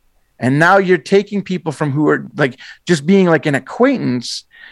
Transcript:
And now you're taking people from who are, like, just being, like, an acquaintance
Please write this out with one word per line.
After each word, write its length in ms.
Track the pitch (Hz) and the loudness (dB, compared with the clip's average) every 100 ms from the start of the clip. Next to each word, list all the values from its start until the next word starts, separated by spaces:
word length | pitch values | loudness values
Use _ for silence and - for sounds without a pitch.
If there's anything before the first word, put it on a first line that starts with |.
| _ _ _ - | _ _ _ -8
And 200 | 127 143 | -2 2
now 180 | 170 196 | 4 4
you're 200 | 185 180 | 2 0
taking 440 | - 196 202 202 | 2 0 0 -6
people 280 | 185 180 160 | -6 -6 -6
from 200 | 139 151 | -6 -4
who 160 | 139 151 | 0 0
are, 180 | 147 135 - | 0 -4 -4
like, 240 | 143 - - - - | -2 -4 -18 -10 -2
just 200 | 170 147 | -2 2
being, 220 | 196 180 | 2 4
like, 180 | 156 156 | 2 0
an 100 | 143 | -4
acquaintance 920 | - - 254 269 139 123 120 - - _ - | -4 0 0 0 -2 -4 -6 -12 -16 _ -20